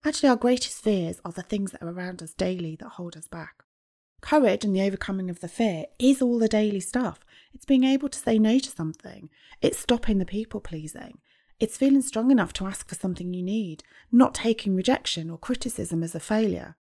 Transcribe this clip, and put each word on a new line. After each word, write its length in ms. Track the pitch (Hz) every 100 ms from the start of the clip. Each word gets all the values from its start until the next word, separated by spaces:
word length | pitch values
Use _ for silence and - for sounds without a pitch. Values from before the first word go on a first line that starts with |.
Actually, 240 | 302 - 277
our 80 | 240
greatest 440 | 240 247 - -
fears 400 | 220 196 170 180
are 80 | 180
the 100 | 170
things 300 | - 208 196
that 100 | -
are 80 | 165
around 320 | 175 180 180
us 100 | 165
daily 440 | - 185 185 165 160
that 140 | -
hold 260 | - 175 160
us 100 | -
back. 380 | 165 156 _ _ _ _ _ _ _
Courage 440 | - 302 233 202
and 120 | 208 190
the 60 |
overcoming 460 | 196 190 - 196 185
of 100 | 175
the 80 | 175
fear 380 | - 226 165 - _
is 240 | 254 269
all 160 | 247 240
the 80 | 220
daily 320 | 220 214 202
stuff. 460 | - 247 233 - _ _ _
It's 120 | -
being 180 | - 269
able 260 | 262 269 277
to 100 | -
say 180 | - 220
no 220 | 214 254
to 100 | -
something. 600 | - 160 - - - - _ _ -
It's 200 | - -
stopping 380 | - 240 - 202
the 60 |
people 360 | 180 202 220 208
pleasing. 580 | - 160 156 - - - _ _ _ _
It's 160 | 220 -
feeling 260 | 269 277
strong 300 | 254 220 247
enough 200 | 262 170
to 120 | - 190
ask 220 | 196 -
for 80 | -
something 360 | 190 175 180
you 100 | 180
need, 420 | 180 214 190 156 _ _ _
not 240 | 233 262
taking 400 | - 226 226 196
rejection 560 | 185 185 - - - 160
or 80 | 165
criticism 640 | - 247 254 - 170 165
as 100 | 165
a 60 | 165
failure. 580 | - 214 214 180 - -